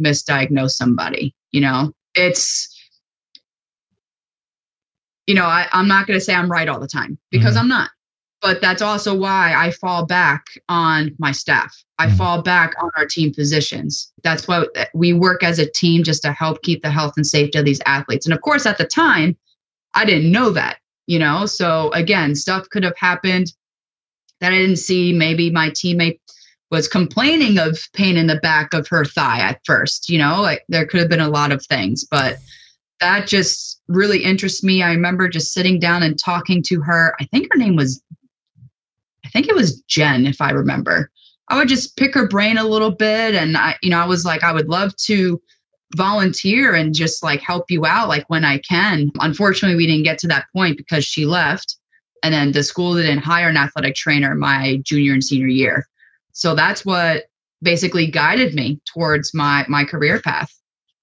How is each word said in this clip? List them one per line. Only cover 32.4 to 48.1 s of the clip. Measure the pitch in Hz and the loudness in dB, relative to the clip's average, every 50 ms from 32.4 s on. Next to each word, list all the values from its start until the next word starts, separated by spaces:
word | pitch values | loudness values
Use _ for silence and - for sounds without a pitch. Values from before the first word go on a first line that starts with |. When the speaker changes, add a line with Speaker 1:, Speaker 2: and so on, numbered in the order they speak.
| - - - - - _ _ _ _ _ _ - | -12 -20 -20 -20 -20 _ _ _ _ _ _ -2
Speaker 1:
that | 180 180 190 202 196 | 0 0 0 0 0
just | - 202 196 175 - - - - - - - _ - | 0 0 0 0 0 -2 -6 -8 -14 -18 -14 _ -2
really | 175 185 202 208 202 185 | 2 2 2 4 2 2
interests | - 185 190 190 - 190 175 - - | 2 0 0 0 0 -2 -4 -2 0
me. | 190 190 185 180 | 2 2 2 2
I | 175 | 2
remember | 165 165 175 175 185 180 185 185 | 2 2 0 0 0 0 0 0
just | 180 160 156 - - | 0 -2 -4 -4 -2
sitting | 185 180 185 185 170 | 0 2 2 2 2
down | 165 170 170 175 170 | 2 2 0 2 0
and | 156 151 151 | 0 -2 -2
talking | - - 175 170 170 - 185 175 156 | -4 -4 -4 -2 0 0 0 0 0
to | - 185 170 | 0 -2 -2
her. | 147 160 170 165 165 160 - - | 0 0 2 2 2 2 0 -2
I | 143 | -6
think | - - 262 381 - | -2 -2 -2 0 0
her | - 294 | 2 2
name | 240 208 180 156 | 2 4 4 2
was, | 139 131 131 - _ - - - _ _ _ _ _ _ _ _ - - _ _ _ _ _ _ _ _ _ _ - | 2 0 -2 -6 _ -20 -20 -20 _ _ _ _ _ _ _ _ -20 -20 _ _ _ _ _ _ _ _ _ _ -12
I | - | -6
think | - 220 294 294 | -2 -2 0 2
it | 427 | 2
was | 359 226 160 123 - _ | 2 2 0 -2 -4 _
Jen, | - - 151 151 147 135 123 127 | -4 0 2 2 2 4 2 2
if | 139 135 - | 0 0 0
I | 151 139 | -2 0
remember. | 139 139 139 135 139 135 - - - - 147 - _ _ _ _ _ _ _ - | 0 0 0 0 -2 -2 -2 0 0 -2 -2 -4 _ _ _ _ _ _ _ -4
I | - 269 | 0 0
would | 302 247 | 2 2
just | 269 254 - - - - | 2 0 -2 -4 -4 -2
pick | 269 262 - | 0 0 2
her | 277 233 196 | 0 0 0
brain | 202 202 208 214 226 220 | 0 0 0 2 0 0
a | 220 | 0
little | 220 214 214 214 220 | 0 0 0 0 0
bit. | 180 - 214 214 214 220 226 220 214 | 0 0 0 0 0 0 0 0 0
And | 180 160 160 160 143 | 0 0 0 0 0
I, | 104 160 156 - | 0 0 -2 -2
you | - 185 | 0 0
know, | 175 170 | 2 2
I | 170 | 2
was | 180 180 170 165 | 0 0 0 0
like, | 180 160 160 170 | -2 -2 0 0
"I | 170 | 0
would | 165 160 151 156 | 0 0 -2 -2
love | 165 180 202 196 190 - - | -2 -2 -2 -2 -4 -4 -2
to | - 214 196 185 185 175 165 _ _ _ _ _ _ _ _ _ _ - | 0 0 2 2 0 0 -2 _ _ _ _ _ _ _ _ _ _ -4
volunteer | 160 185 196 208 214 190 185 - - - 190 208 247 277 247 190 | -2 0 0 0 2 0 0 0 -2 0 0 2 2 2 2 2
and | 165 156 156 156 | 2 2 0 0
just, | 151 160 160 - - - | 0 -2 -2 -4 -4 -4
like, | 160 143 143 | -4 -4 -4
help | - - 175 175 175 - | -4 -4 -6 -6 -4 -4
you | 180 160 156 | -2 0 0
out, | 160 175 220 233 | 2 2 2 0
like, | 185 | 0